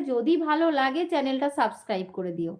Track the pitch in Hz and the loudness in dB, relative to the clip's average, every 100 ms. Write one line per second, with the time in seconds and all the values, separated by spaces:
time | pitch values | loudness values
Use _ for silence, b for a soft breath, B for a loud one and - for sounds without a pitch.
0 | 277 240 233 330 311 302 330 285 269 277 | 0 0 2 2 2 2 2 2 2 0
1 | 349 320 269 262 277 285 226 220 - 196 | 0 0 0 0 0 2 0 0 -6 -4
2 | 185 190 185 170 165 165 | -4 -6 -6 -4 -6 -8